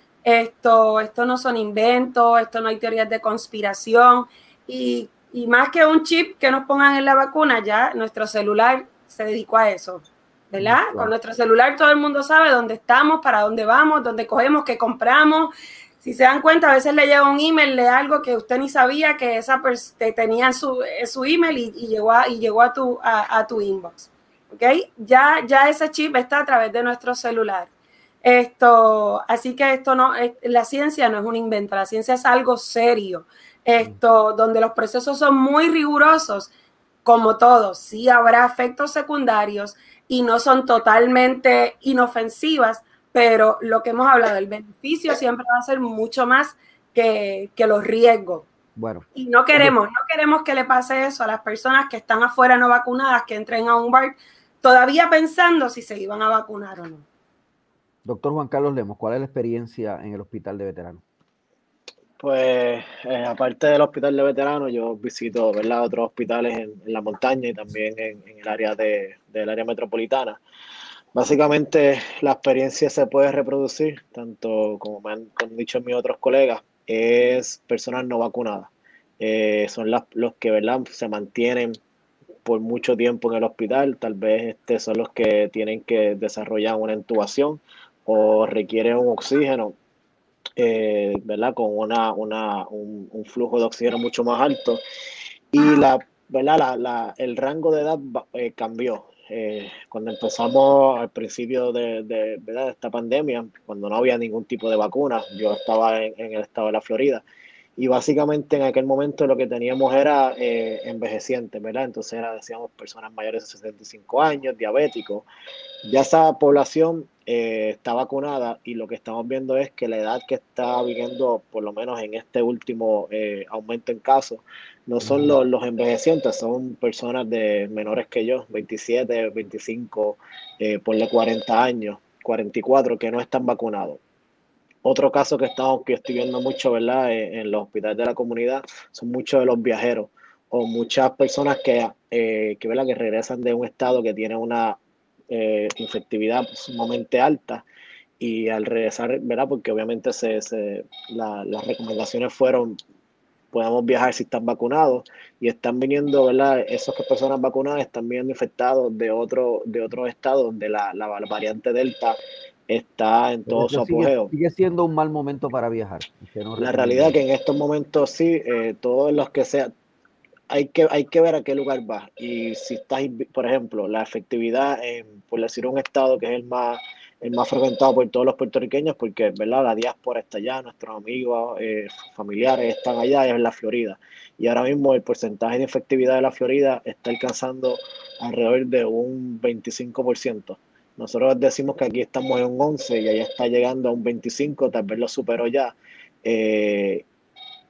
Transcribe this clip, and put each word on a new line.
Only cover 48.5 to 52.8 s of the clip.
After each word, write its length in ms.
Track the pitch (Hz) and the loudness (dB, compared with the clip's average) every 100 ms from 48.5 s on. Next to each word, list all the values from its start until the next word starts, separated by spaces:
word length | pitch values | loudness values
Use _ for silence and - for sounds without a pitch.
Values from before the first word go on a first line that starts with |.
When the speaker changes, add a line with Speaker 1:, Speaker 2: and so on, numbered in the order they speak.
| _ _ - | _ _ -10
Speaker 2:
Bueno. 280 | 113 87 - | -8 -8 -12
Speaker 1:
Y 140 | 277 254 | -12 2
no 160 | 240 | 4
queremos, 420 | 262 294 277 254 302 | 6 6 6 4 2
Speaker 2:
Bueno. 120 | - | -2
Speaker 1:
no 80 | - | -2
queremos 340 | 320 302 311 | 0 2 2
que 100 | 311 | 2
le 100 | 269 | -2
pase 420 | 262 381 254 269 269 | 2 2 2 -2 -2
eso 180 | 269 | -4
a 20 | 220 | -4
las 140 | 220 | -4
personas 460 | - 214 262 269 277 | -6 -4 2 2 2
que 60 | 226 | -4
están 260 | - 220 | -2 0
afuera 340 | 240 240 254 247 | 2 4 6 6
no 120 | 247 | 6
vacunadas, 560 | 240 | 4